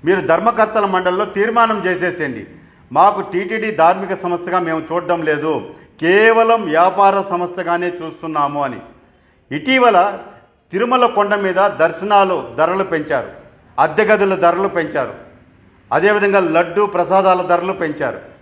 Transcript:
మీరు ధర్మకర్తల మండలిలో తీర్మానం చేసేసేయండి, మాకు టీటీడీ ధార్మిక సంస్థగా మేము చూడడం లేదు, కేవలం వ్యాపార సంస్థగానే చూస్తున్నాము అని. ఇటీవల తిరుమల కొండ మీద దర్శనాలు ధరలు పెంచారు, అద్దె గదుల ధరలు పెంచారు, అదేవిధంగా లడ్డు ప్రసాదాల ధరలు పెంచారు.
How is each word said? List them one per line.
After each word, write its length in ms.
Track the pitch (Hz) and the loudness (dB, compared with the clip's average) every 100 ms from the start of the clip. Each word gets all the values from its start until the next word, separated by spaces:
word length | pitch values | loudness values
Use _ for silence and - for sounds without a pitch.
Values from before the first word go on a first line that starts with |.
మీరు 240 | 156 190 175 | 0 -2 2
ధర్మకర్తల 580 | 170 214 226 190 220 202 | 2 2 0 0 0 0
మండలిలో 400 | 185 180 185 202 | 0 0 -2 -4
తీర్మానం 560 | 196 214 233 226 208 185 | -2 -2 2 0 0 -2
చేసేసేయండి, 580 | 170 175 - 147 110 92 - - _ _ | -2 -4 -4 -8 -8 -14 -20 -20 _ _
మాకు 300 | 131 196 202 | 4 4 2
టీటీడీ 500 | - 175 202 220 220 185 | -4 -6 -4 -4 -4 2
ధార్మిక 340 | 165 190 190 190 | 2 2 -4 -6
సంస్థగా 360 | 180 175 175 180 | -4 -6 -2 -2
మేము 220 | 165 160 156 | -2 -6 -4
చూడడం 300 | 165 175 170 156 | -6 -2 -2 0
లేదు, 240 | 147 156 139 98 - - - | -2 -2 -4 -6 -20 -20 -4
కేవలం 640 | 160 196 226 226 226 226 185 | 2 4 6 4 4 2 2
వ్యాపార 560 | 156 180 185 196 196 190 | 2 2 4 4 4 -2
సంస్థగానే 580 | 180 175 175 170 175 175 175 | -4 -4 -6 -4 -2 -2 -6
చూస్తున్నాము 640 | 160 156 165 156 143 143 | -12 -12 -6 -2 -2 -2
అని. 160 | 135 110 - - _ _ _ _ _ | -6 -6 -16 -20 _ _ _ _ _
ఇటీవల 460 | 127 - 262 247 175 196 196 - - _ _ _ | -8 0 4 4 4 2 -2 -14 -20 _ _ _
తిరుమల 320 | 190 240 254 240 220 | -4 0 2 2 2
కొండ 180 | 202 208 | 0 0
మీద 240 | 196 185 196 156 | 0 2 0 2
దర్శనాలు 600 | 165 160 196 208 190 170 - 117 | 0 0 2 2 4 0 -6 -2
ధరలు 260 | 165 185 | -2 0
పెంచారు, 460 | 190 165 147 139 113 - - _ _ - | -2 -4 -2 -4 -4 -16 -20 _ _ -2
అద్దె 280 | 156 156 208 | 0 2 2
గదుల 300 | 214 196 190 | 2 2 2
ధరలు 340 | 170 175 196 180 | 2 2 -2 -2
పెంచారు, 360 | 156 151 127 - - - _ _ _ _ _ | -4 -4 -6 -8 -20 -20 _ _ _ _ _
అదేవిధంగా 480 | 139 196 208 202 196 175 165 | 0 2 2 2 2 2 0
లడ్డు 300 | 175 175 202 | 0 -2 -2
ప్రసాదాల 560 | 175 175 190 190 180 180 | -2 0 2 4 2 2
ధరలు 220 | 175 180 | 0 0
పెంచారు. 460 | 185 160 147 135 113 - - | -4 -6 -4 -6 -6 -16 -20